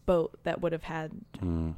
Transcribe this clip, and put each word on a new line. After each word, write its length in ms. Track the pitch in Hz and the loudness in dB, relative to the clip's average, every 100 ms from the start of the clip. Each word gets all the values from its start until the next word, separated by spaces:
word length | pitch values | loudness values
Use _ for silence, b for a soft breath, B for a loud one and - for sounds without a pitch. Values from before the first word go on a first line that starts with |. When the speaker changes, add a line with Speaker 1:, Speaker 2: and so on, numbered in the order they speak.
| - | 4
Speaker 1:
boat 320 | 175 160 - | 4 4 -2
that 180 | 180 - | -4 0
would 100 | 175 | 0
have 120 | 160 | -2
had 260 | - 160 156 - - - | -4 -6 -6 -10 -14 -4
Speaker 2:
Mm. 320 | 90 82 80 | 0 0 0